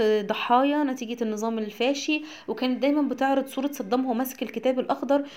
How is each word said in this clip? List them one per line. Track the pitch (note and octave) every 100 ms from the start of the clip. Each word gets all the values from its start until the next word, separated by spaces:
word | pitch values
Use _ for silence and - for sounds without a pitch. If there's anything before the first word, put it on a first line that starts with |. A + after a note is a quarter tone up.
آه، | G#3+ G#3+
ضحايا | G3 G#3+ - B3 C#4 D4
نتيجة | C#4+ C4 A3+ A#3+
النظام | A3 G#3+ A3+ A3+
الفاشي، | G#3 - B3 C#4 - D4+ D4+ - -
وكانت | A3 B3+ B3
دايمًا | C#4 D4
بتعرض | C4+ B3 C4+ C#4 C4+
صورة | C4+ C#4+
صدام | - G3 B3 C4
وهو |
ماسك | A3+ B3+ -
الكتاب | A#3 A3+ B3+ B3+
الأخضر، | - - B3 C#4+ C#4+